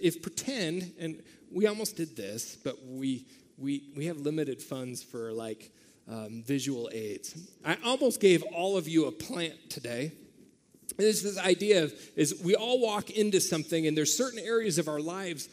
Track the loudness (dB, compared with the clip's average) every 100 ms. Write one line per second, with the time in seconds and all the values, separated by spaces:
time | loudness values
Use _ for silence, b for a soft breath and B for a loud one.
0 | 0 0 -8 -8 -4 -2 -2 -4 -6 -8
1 | -10 -10 -16 B B 0 2 2 -6 -6
2 | -8 -6 -8 -8 -10 -10 -8 -8 -10 -6
3 | -4 -4 -8 B B -10 -6 -6 -8 -8
4 | -6 -4 -2 -2 -2 -6 -8 -8 -8 -10
5 | -10 -10 -8 -6 -8 -10 -14 b b b
6 | -14 -10 -10 -8 -2 -2 -2 -4 -6 -6
7 | -6 -8 -10 -14 -18 -8 -4 -2 0 2
8 | 2 6 6 6 4 -2 0 0 2 4
9 | 4 -2 -8 -6 -6 -8 -14 -10 -8 -6
10 | -6 -8 -20 -20 -20 _ _ _ -10 2
11 | 4 4 0 0 4 4 6 6 4 -2
12 | B B 2 2 2 2 4 2 2 0
13 | -2 2 4 4 2 -2 0 0 2 2
14 | 2 2 0 -4 0 0 2 0 0 -2
15 | -4 -6 -8 -8 -12